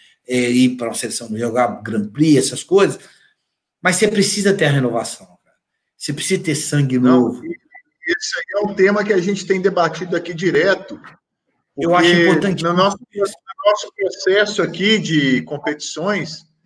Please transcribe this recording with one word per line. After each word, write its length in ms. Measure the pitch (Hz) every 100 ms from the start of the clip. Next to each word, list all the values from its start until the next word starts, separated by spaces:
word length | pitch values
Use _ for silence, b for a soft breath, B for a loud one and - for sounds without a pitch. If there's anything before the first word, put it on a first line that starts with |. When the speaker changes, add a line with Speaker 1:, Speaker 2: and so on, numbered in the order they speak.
| b b -
Speaker 1:
é, 220 | 127 123
ir 280 | 123 127 123
pra 100 | 117
uma 80 | 110
seleção, 340 | 113 - 113 107
jogar 440 | 117 117 123 101
Grand 240 | - 110 101
Prix, 300 | 139 160 135
essas 260 | - -
coisas. 360 | - 185 175 - b b b b _ _ _ _
Mas 160 | 170 -
você 100 | 208
precisa 460 | 208 196 208 202
ter 120 | 196 147
a 60 |
renovação, 560 | 139 127 113 113 - - _
cara. 140 | _ _ _ _ _ _
Você 160 | -
precisa 320 | 147 - 185
ter 120 | 175 147
sangue 420 | - 143 135 127
Speaker 2:
Não, 240 | 127 127
Speaker 1:
novo. 240 | 110 - -
Speaker 2:
e 40 |
esse 880 | - _ - _ _ - 339 - -
aí 240 | - 202
é 20 | 202
um 80 |
tema 300 | 196 190 208
que 100 | 202
a 80 | 196
gente 240 | 175 196 -
tem 160 | 190
debatido 540 | 190 180 165 160 175 175
aqui 180 | 170
direto, 680 | 165 175 147 185 180 - - - - _ _ _ _ _ -
Speaker 1:
Eu 180 | 165 175
acho 140 | 170
Speaker 2:
porque 140 | 175
Speaker 1:
importante. 400 | 170 156 196 156
Speaker 2:
no 100 | 165
nosso, 240 | 180 196 202
no 760 | - 202 196 - - - 605
nosso 200 | 622 - -
processo 680 | 190 - 190 196 202 202
aqui 340 | 165 - 202 214
de 460 | 151 156 135 123
competições, 1040 | 120 147 - 151 - - 185 202 143 - _ _